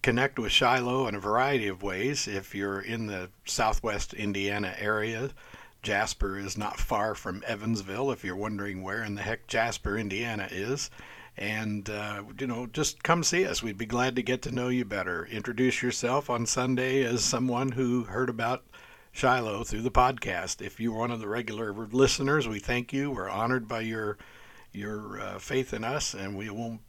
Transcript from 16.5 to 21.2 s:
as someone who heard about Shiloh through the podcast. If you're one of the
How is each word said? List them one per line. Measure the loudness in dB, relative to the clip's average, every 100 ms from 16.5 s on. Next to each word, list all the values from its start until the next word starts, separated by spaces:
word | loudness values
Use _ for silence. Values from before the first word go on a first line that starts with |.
| 2 2 2 2 2
as | 4 2
someone | 2 2 2 2 0
who | 2 2 2
heard | 0 0 0
about | 0 0 -2 -4 -20 -20 -20 -18
Shiloh | 2 4 4 2 -4
through | -4 -2
the | 2
podcast. | 6 4 4 -2 -2 -4 -6
If | -8 -4
you're | -2 0
one | 0
of |
the | 0